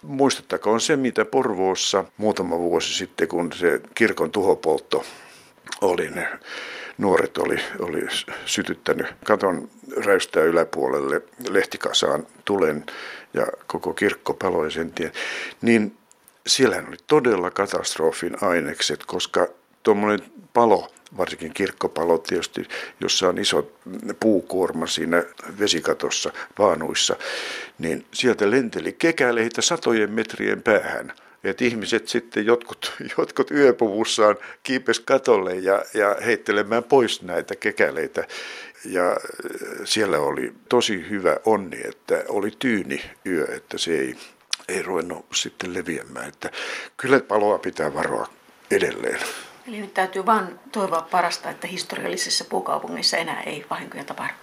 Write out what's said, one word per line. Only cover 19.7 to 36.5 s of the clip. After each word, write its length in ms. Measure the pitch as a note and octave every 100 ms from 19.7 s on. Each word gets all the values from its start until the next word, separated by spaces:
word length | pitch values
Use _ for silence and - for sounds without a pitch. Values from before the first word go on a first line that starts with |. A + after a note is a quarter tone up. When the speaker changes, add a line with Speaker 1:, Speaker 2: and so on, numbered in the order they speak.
| _
Speaker 1:
tuommoinen 360 | - G2+ G#2 G#2 - - -
palo, 340 | A#2+ A#2 F#2+ - - - F#2+
varsinkin 360 | F2 D#2+ D#2+
kirkkopalo 640 | D#2 F#2+ - F2+ - E2+ E2
tietysti, 500 | - F#2 D#2+ - - - - -
jossa 300 | G2 - F#2
on 80 | F2+
iso 340 | G2+ D#2 C#2+ _ - F#2 A2 G2+
puukuorma 680 | A2 G2 - F#2 F2 E2 E2
siinä 360 | - D#2+ E2+ E2+ - - F#2+
vesikatossa, 720 | G2+ E2 D#2+ D#2 - - - - - -
vaanuissa, 560 | G2+ D#2+ D#2 - - - - - - - - -
niin 260 | D#2+ D2 -
sieltä 380 | - B2+ G#2 G#2
lenteli 420 | B2 A#2 F#2 E2
kekäleitä 680 | - E3 E3 B2+ A#2 A2+ A#2
satojen 500 | - E3+ B2+ A2+ G#2
metrien 500 | A2 A2 - G2+ G2+
päähän. 520 | - G#2 - - - - - -
Et 180 | G2 F#2+
ihmiset 460 | B2 A2+ F#2+ A2+ -
sitten, 380 | - - - G#2+
jotkut, 480 | A#2+ - - - -
<laughs> 180 | - -
jotkut 340 | C#3+ - B2+
yöpuvussaan 840 | D3 C#3 A#2+ A2+ G2 A2 - G#2+ G2+ - -
kiipes 360 | - B2+ - A2+
katolle 560 | - C3+ C3+ G#2+ F#2 F#2
ja, 280 | F#2 G2 -
ja 220 | A2 G#2 G2+ A2+
heittelemään 580 | A2 -